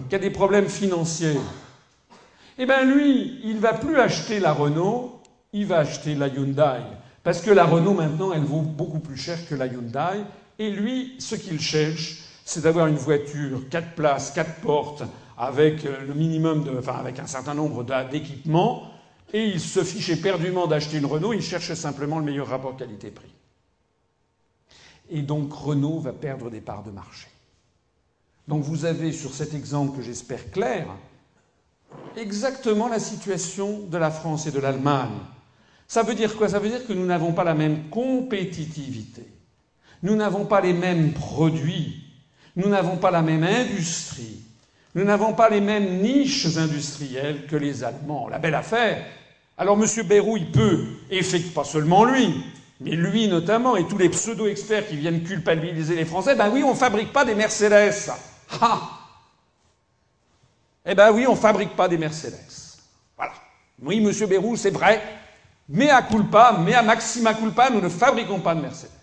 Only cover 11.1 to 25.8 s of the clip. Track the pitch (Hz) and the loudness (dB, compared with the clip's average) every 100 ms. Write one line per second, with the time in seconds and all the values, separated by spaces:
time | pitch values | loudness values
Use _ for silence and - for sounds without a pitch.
11.1 | - - 214 190 151 - 156 151 165 - | -12 -10 -8 -6 -6 -2 0 0 -2 -8
12.1 | - - - - 170 156 165 160 151 139 | -12 -20 -20 -10 0 2 4 2 2 0
13.1 | 147 143 147 139 127 - 170 165 - 151 | 0 -2 -6 -6 -8 -6 -8 -6 0 2
14.1 | 139 - 175 160 - 151 147 - - 113 | 2 -2 -4 -4 -4 0 0 -2 -8 -12
15.1 | - - - 127 131 156 156 143 135 139 | -14 -20 -8 -2 4 4 4 -4 -8 -6
16.1 | 143 165 160 160 156 139 127 131 127 131 | -2 0 2 2 0 -2 -4 -4 -6 -8
17.1 | 127 123 131 143 147 151 117 120 131 131 | -8 -10 -8 -6 -4 -4 -4 -4 -4 -4
18.1 | 151 - - 156 165 226 - - - _ | -6 -8 -8 0 2 2 -2 -10 -20 _
19.1 | _ _ 214 220 175 - 190 170 - 165 | _ _ -2 -2 -2 -2 -2 -2 -4 -4
20.1 | 156 190 180 180 180 170 151 147 156 139 | -2 0 -2 -2 -2 0 0 -2 -4 -2
21.1 | 156 208 208 - 180 - 165 147 127 147 | -2 -2 -4 -4 -6 -6 -8 -8 -6 -6
22.1 | 160 147 143 117 131 131 131 120 101 104 | -4 -4 -4 -4 -6 -6 -10 -12 -14 -16
23.1 | - - _ _ _ _ _ _ _ _ | -18 -20 _ _ _ _ _ _ _ _
24.1 | _ _ _ _ _ _ - - _ _ | _ _ _ _ _ _ -20 -20 _ _
25.1 | 151 143 151 143 - 139 143 | -8 -4 -4 -6 -8 -4 -2